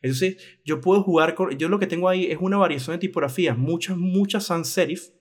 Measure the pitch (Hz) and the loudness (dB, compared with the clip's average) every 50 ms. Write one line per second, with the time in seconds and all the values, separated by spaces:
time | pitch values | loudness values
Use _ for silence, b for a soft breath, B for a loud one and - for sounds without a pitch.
0 | - 131 131 131 185 185 190 B B B B B _ 147 156 135 127 185 190 202 | -2 -2 0 0 0 -2 -2 B B B B B _ -6 -4 -2 2 2 2 4
1 | 190 190 170 160 156 160 160 - 185 - 139 135 156 165 202 202 202 190 170 170 | 4 4 4 4 4 4 2 0 -2 -2 -2 -2 0 0 0 0 0 -2 -2 0
2 | 180 185 185 185 180 180 165 156 180 190 202 202 190 165 151 135 127 - 165 170 | 0 2 2 2 0 -2 -2 -2 0 0 2 4 2 2 2 -2 -4 -6 -4 -4
3 | 185 185 - 170 - 131 131 - 175 147 120 117 131 156 170 170 - - 190 175 | -4 -2 0 -2 -2 -2 0 0 0 0 2 0 0 0 0 -2 -2 -4 -4 -2
4 | 180 185 180 196 202 196 - 208 208 - 175 165 160 131 - 196 170 147 151 147 | -2 0 2 2 2 2 0 -4 -2 -2 -2 -2 -2 -2 0 0 0 0 -2 -8
5 | - - _ _ | -10 -18 _ _